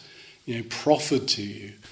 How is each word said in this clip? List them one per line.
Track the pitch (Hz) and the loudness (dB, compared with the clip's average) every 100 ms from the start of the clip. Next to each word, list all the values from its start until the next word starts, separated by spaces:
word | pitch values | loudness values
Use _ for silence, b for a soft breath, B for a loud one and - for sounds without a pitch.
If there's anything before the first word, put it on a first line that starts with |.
| B B B B - | B B B B -8
you | 117 | -6
know, | 113 | -6
proffered | - 147 147 - 135 - | 0 4 4 4 0 0
to | - | -2
you, | 101 104 101 - B | -4 -8 -14 -16 B